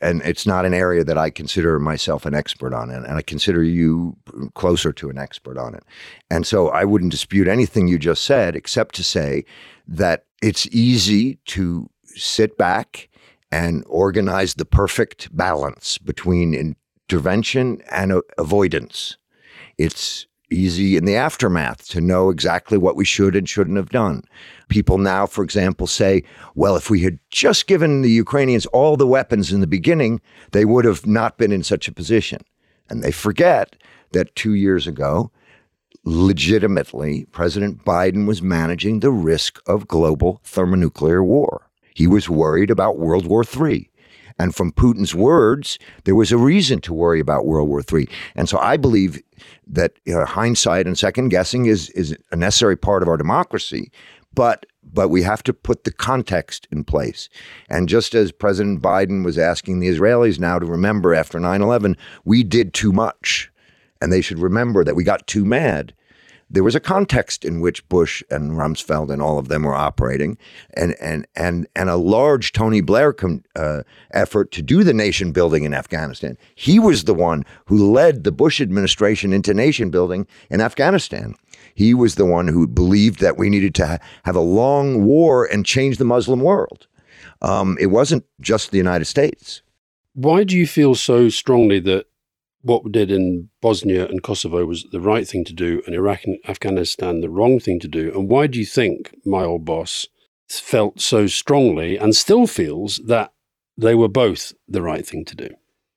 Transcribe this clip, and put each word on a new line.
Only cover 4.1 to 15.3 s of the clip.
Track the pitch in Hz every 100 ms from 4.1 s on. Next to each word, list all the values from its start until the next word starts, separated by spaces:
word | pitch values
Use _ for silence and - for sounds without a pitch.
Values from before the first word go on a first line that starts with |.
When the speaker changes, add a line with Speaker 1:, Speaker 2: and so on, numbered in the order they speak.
| - - - 69
Speaker 1:
closer | - 92 87 82
to | 71 71
an | 67
expert | 69 - 65 64
on | 62
it. | - - - - - -
And | 85 85
so | 104 82
I | 78
wouldn't | 101 104 87
dispute | 76 - 98 90
anything | 113 113 113 90
you | 87
just | 80 78 -
said, | 139 92
except | 76 - 120 113 -
to |
say | 90 95 71 71 - - - _ -
that | 80 92 80 _ -
it's | 107 - -
easy | 117 120 120 92 104 127 135 -
to | 98 90 85 50 _ _
sit | - - - 110 -
back | 90 104 - - - _ _ _ -
and | 78 85 78 -
organize | 80 98 92 98 95 95
the | - 78
perfect | - 98 - 113 - -